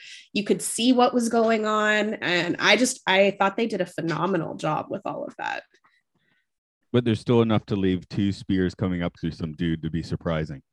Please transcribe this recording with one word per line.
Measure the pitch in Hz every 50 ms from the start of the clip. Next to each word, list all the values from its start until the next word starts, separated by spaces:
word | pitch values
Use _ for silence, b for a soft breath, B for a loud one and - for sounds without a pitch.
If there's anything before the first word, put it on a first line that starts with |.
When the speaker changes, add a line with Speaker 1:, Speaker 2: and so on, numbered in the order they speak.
| B B B B B B
Speaker 1:
You | - 208 202
could | - 196 180
see | - - - - 226 254 254
what | 247 247 247 -
was | 247 233 226
going | 233 233 220 226 226 214 214
on. | 214 214 214 214 214 214 214 208 214 214
And | - - 151 175 175 160 175 185 -
I | - 185 214 220
just, | 254 247 - - - 175
I | 190 196 202 196 196 -
thought | 196 196 196 -
they | 233 220
did | 220 185
a | 175
phenomenal | - - - 165 165 151 156 165 190 190 165 156 - -
job | - 165 156 151 - - -
with | - - -
all | - - - -
of | - - -
that. | - - 62 - - _ _ _ _ _ _ _ _ _ _ _ _ _ _ _ _ _ _ _ _ _ _ _ _ _
Speaker 2:
But | - 120 123
there's | 117 110 -
still | - - 123 117
enough | 117 113 107 104 - -
to | 110
leave | 98 95 95 92 90 82 -
two | - - 101 101
spears | 95 - - - 98 92 92 87 -
coming | - 101 92 90 87
up | 87 85 - -
through | - 82
some | 78 - 85 78 76
dude | 76 87 82 82 80
to | 80 80
be | 78 82 76
surprising. | - 85 - - 87 80 78 78 76 73 67 - _